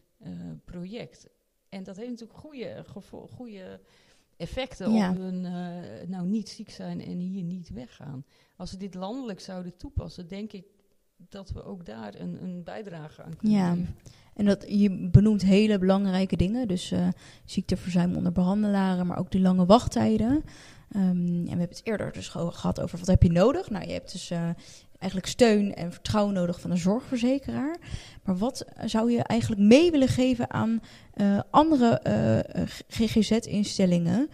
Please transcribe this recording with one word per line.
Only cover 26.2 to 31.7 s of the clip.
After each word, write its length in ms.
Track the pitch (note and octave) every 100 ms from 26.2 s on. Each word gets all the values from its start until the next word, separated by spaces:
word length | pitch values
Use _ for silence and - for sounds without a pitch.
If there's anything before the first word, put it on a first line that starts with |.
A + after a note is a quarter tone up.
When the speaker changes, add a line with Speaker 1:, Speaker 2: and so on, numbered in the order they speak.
| G3+
Speaker 2:
nodig 260 | F#3+ F3 F3
van 120 | -
een 60 | F3
zorgverzekeraar. 1000 | F3 A3+ - B3+ A#3+ C#4 - A#3 C#4 E4+ - - - -
Maar 140 | - F#3
wat 280 | A#3 - - - A3
zou 260 | A3 A#3
je 120 | A#3
eigenlijk 380 | - A#3 - G3+
mee 300 | G#3 B3+ F4
willen 160 | D4+ B3+
geven 440 | B3 B3+ A#3+ -
aan, 280 | G#3+ A3 A3+ - - -
eh, 260 | - G3+ G3+ -
andere, 360 | C#4 D#4+